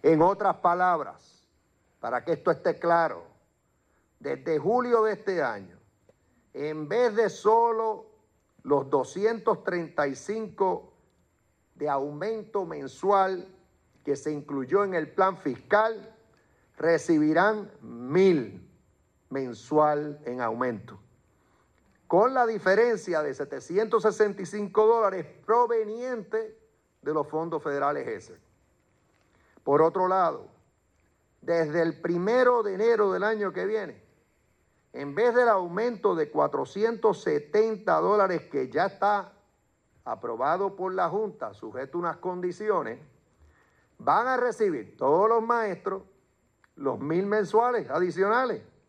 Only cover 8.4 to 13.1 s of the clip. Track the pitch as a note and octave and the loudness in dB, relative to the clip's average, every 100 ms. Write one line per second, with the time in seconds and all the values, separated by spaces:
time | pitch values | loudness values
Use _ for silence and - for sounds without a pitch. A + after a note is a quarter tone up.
8.4 | _ _ C3 C#3+ C3 C#3+ B2+ F#3 G#3 A3+ | _ _ 0 0 2 -2 -2 -2 -2 0
9.4 | - G#3 - F3+ E3 - C#3+ C3 - A3 | -2 -2 -2 -4 -4 -4 -4 -4 -8 -8
10.4 | G#3+ - F#3+ E3+ - _ _ _ _ _ | -8 -2 -2 -2 -10 _ _ _ _ _
11.4 | _ _ _ _ D3 C#3 C#3+ D3 G3 A3 | _ _ _ _ -4 -2 -4 -6 -6 -8
12.4 | - G3+ F3 D3+ C3+ - F#3 | -6 -6 -6 -10 -12 -4 2